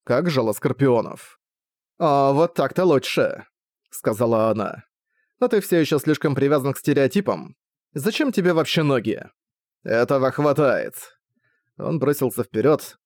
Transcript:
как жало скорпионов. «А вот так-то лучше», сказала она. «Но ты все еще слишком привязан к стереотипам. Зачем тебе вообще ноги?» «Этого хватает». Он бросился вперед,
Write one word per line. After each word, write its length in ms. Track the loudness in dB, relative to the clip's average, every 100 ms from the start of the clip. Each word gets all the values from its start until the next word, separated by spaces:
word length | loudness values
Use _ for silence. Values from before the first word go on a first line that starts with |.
как 260 | -2 0 0
жало 220 | 0 -2
скорпионов. 880 | -2 -4 0 2 2 0 -10 -20 _ _ _ _ _ _ -4
«А 360 | 0 2 4
вот 200 | 4 2
так-то 300 | 0 -2 0
лучше», 600 | 2 2 2 0 -2 -2 -14 _ _ _ _
сказала 600 | -8 -6 -2 0 2 2
она. 340 | 0 -4 -8 -18 _ _ _ _ _
«Но 80 | 0
ты 140 | 0
все 180 | 2 2
еще 200 | 2 0
слишком 360 | 0 0 0 0
привязан 380 | 0 2 0
к 40 | -4
стереотипам. 760 | 0 2 2 0 -2 -4 -8 -20 _ _ _ -8
Зачем 380 | -6 -2 -2
тебе 180 | 0 0
вообще 320 | 0 0 0
ноги?» 400 | 0 0 -2 -6 -10 _ _ _ _ _
«Этого 460 | -2 0 2 2 0
хватает». 640 | 0 0 2 2 0 -4 -12 -20 _ _ _ _ _ _ -10
Он 200 | -6 -2
бросился 460 | 0 0 -2 -4
вперед, 540 | -4 0 2 2 -2 -20